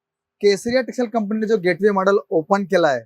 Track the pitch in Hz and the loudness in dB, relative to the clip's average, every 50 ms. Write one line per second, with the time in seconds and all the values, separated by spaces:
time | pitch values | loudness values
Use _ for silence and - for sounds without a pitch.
0 | _ _ _ _ _ _ _ _ - 202 202 185 - 233 240 262 247 233 208 - | _ _ _ _ _ _ _ _ 2 2 2 0 0 -2 -2 -2 -2 -4 -4 -4
1 | 247 214 233 233 208 196 214 220 220 202 226 220 170 180 175 165 190 214 202 190 | -4 -2 -2 -4 -2 -2 -2 -2 -2 0 0 0 0 -2 0 2 0 0 2 2
2 | 185 196 202 208 - - 196 165 156 - 196 202 202 156 196 175 170 151 131 120 | 2 2 2 0 0 -2 -2 -2 0 0 0 -2 0 0 0 2 2 2 0 -2
3 | 113 | -6